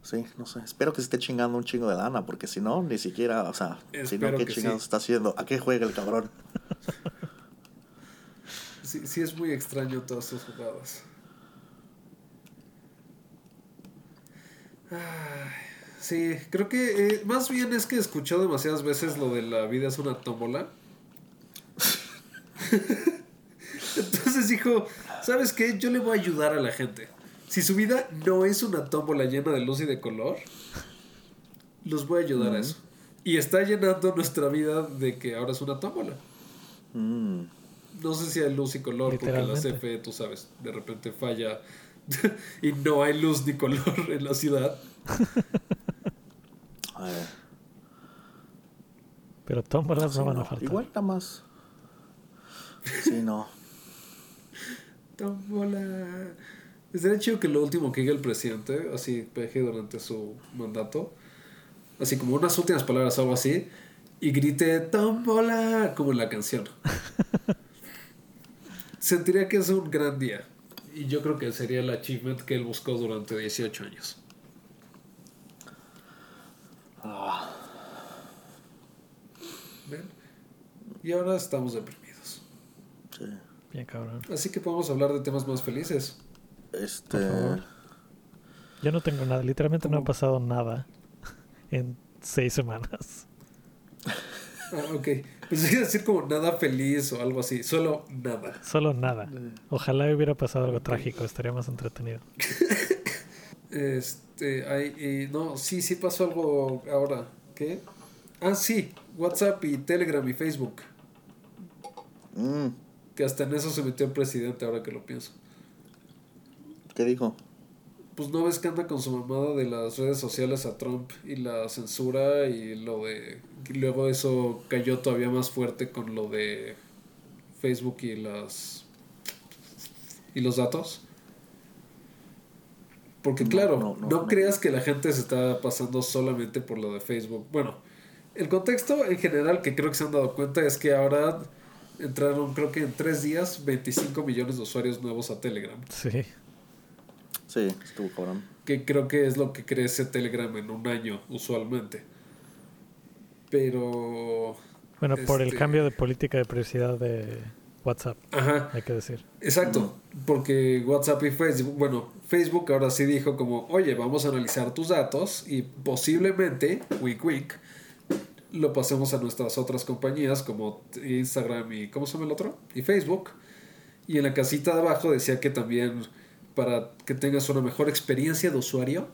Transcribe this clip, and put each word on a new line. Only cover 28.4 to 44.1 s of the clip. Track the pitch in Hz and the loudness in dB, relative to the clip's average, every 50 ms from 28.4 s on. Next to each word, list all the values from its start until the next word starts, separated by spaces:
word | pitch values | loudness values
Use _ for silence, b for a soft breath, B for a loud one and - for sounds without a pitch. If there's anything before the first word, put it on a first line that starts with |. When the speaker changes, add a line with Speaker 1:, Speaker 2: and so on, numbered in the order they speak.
| 190 | 6
Speaker 2:
es | 196 202 202 240 | 4 4 2 0
una | 220 180 156 139 135 | 0 0 -2 -2 0
tómbola | 156 151 147 151 151 139 131 | -2 0 0 2 2 2 2
llena | 127 135 139 143 160 | 2 2 0 2 2
de | 147 131 | 2 2
luz | 123 127 135 135 | 2 0 0 0
y | 156 | 0
de | 147 131 - | 0 -2 -2
color, | - 117 110 110 113 - - - - B B B B B B B B B B B B B B B B B B B B - - - - - - - - | -4 -6 -6 -4 -2 -4 -4 -4 -8 B B B B B B B B B B B B B B B B B B B B -20 -20 -20 -20 -20 -20 -14 -6
los | 160 156 147 139 | -4 -4 -2 0
voy | 139 170 175 | 2 2 2
a | 165 | 2
ayudar | 143 135 123 113 107 | 2 2 2 2 2
a | |
Speaker 1:
Ujú. | 104 104 | 2 0
Speaker 2:
eso". | 110 143 160 - - B B B B B B B - | -2 -2 -6 -8 -14 B B B B B B B 0
Y | 180 160 | 2 2
está | 156 135 - 185 190 196 | 2 4 4 4 4 4
llenando | 196 208 202 196 190 185 185 180 185 185 | 4 2 4 4 4 4 4 2 2 2
nuestra | 165 156 - - 160 143 139 | 2 0 0 0 2 2 2
vida | 143 156 151 151 151 160 156 | 2 2 2 2 2 0 -2
de | 147 139 135 135 127 123 | -2 -4 -2 -2 -2 -2
que | - - 123 117 | -2 -6 -6 -4
ahora | 113 123 127 131 | -2 -2 -2 -2
es | - | -4
una | 143 139 139 135 | -4 -4 -4 -4
tómbola. | 185 202 - 349 - - 135 - - B B B B B B B B B B B B - - | -4 -4 -4 -4 -6 -6 -8 -12 -16 B B B B B B B B B B B B -10 -4
Speaker 1:
Mm. | 120 110 110 117 120 113 104 95 87 87 85 - - - - - - - - - 180 | -2 0 0 0 0 0 0 -2 -2 -4 -8 -14 -20 -20 -20 -20 -20 -20 -20 -14 -6
Speaker 2:
No | 160 160 156 | -4 -2 -2
sé | 156 165 160 | -2 -2 -2
si | 139 165 | 0 0
hay | 151 143 135 | 2 2 2
luz | 139 139 131 - | 0 -2 -2 -4
y | 139 | -4
color, | 135 131 120 123 131 131 | -6 -4 -2 0 0 0
porque | 131 123 127 | 0 0 0
la | 127 127 131 | 0 2 2
Speaker 3:
Literalmente. | 127 127 135 147 151 131 | 2 2 0 0 0 -2
Speaker 2:
C | 120 | -2
F | - - 120 117 | -2 -4 -4 -6
E, | 113 | -6
tú | - 113 | -8 -10
sabes, | - - 113 104 107 - - - - - | -8 -8 -8 -8 -8 -12 -16 -20 -18 -12
de | 120 117 | -10 -10
repente | 107 107 104 - 113 107 - 117 | -8 -8 -10 -10 -12 -8 -8 -10
falla | 104 - 131 120 117 110 113 107 107 - B B B B B B B B - | -6 -4 -2 -2 -2 -2 -2 -4 -4 -6 B B B B B B B B -6
<laughs> | - 135 - - 208 214 - - - - - | -4 -2 2 2 2 2 0 -12 -16 -10 0
y | - 147 143 | 0 0 0
no | 139 139 151 151 143 143 | 2 2 4 6 6 6
hay | 147 151 156 | 6 4 4
luz | 156 160 151 135 131 | 4 4 4 4 2
ni | 143 135 | 0 0
color | - 143 131 139 135 135 180 - | 2 2 2 2 2 2 2 0
<laughs> | - 170 | 0 -2
en | 170 | -2